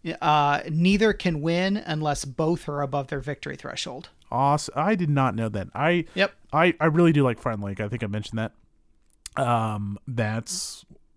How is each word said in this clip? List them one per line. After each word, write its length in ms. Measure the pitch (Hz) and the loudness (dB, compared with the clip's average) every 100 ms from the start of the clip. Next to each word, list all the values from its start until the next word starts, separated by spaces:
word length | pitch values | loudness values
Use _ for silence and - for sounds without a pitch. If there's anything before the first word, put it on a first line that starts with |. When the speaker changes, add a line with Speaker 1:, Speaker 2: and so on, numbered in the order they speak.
| 165 160 | -10 -2
Speaker 1:
uh, 420 | 160 151 143 143 - | 2 4 4 2 -2
neither 420 | 156 175 202 220 | 2 4 4 4
can 280 | 208 185 156 | 2 -2 -2
win 360 | 156 170 185 202 | 0 0 0 -2
unless 480 | - 151 151 143 139 | -2 -2 -2 -2 -4
both 420 | 127 160 165 - | -2 0 0 -2
are 140 | 143 | -4
above 260 | 143 143 135 | -2 -4 -4
their 100 | 143 | -6
victory 360 | 127 143 - - | -6 -8 -10 -10
threshold. 540 | - - - 127 - _ - | -10 -8 -8 -10 -14 _ -6
Speaker 2:
Awesome. 420 | 120 139 147 - - | 0 2 2 -2 -2
I 200 | 165 220 | 0 2
did 160 | 170 | 2
not 240 | 139 131 104 | 2 2 0
know 120 | 113 | -2
that. 180 | 104 95 - | -4 -6 -2
I, 300 | 151 175 165 - | 0 2 0 -2
Speaker 1:
Yep. 180 | 190 - - | -2 -2 -4
Speaker 2:
I, 220 | 147 180 - | 2 2 4
I 60 | 165 | 2
really 260 | 156 170 | 6 6
do 100 | 147 | 6
like 160 | 135 117 | 4 0
Fire 140 | - | -4
in 60 | 110 | -4
the 80 | 101 | -4
Lake. 120 | 95 | -4
I 80 | 104 | -6
think 160 | 123 | -4
I 40 | 107 | -4
mentioned 320 | 104 104 113 | -4 -6 -6
that. 140 | 110 - _ _ _ _ _ _ - - | -6 -8 _ _ _ _ _ _ -10 -2
Um, 580 | 127 117 113 107 101 101 - | 2 2 0 -2 -6 -8 -6
that's 760 | 120 107 110 - - - - - - _ | -4 -2 -2 -6 -8 -8 -10 -18 -20 _